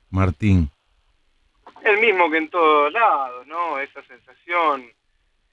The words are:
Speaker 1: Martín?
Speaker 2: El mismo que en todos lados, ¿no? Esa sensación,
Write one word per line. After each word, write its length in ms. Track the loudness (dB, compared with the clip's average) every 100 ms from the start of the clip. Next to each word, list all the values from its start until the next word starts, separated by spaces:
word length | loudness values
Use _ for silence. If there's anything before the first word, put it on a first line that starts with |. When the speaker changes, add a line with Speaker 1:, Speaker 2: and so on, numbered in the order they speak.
| _
Speaker 1:
Martín? 640 | -2 -2 0 2 2 2 -6 _ _ _ _ _ _ _ _ -20 -6 -2
Speaker 2:
El 140 | 2
mismo 300 | 2 2 0
que 80 | 0
en 120 | -4
todos 420 | 0 2 4 2
lados, 560 | 0 0 0 -4 -10 -12
¿no? 320 | -8 -6 -6
Esa 220 | -10 -14
sensación, 880 | -20 -20 _ _ -6 -2 0 -2 -6 _ _ _ _ _ _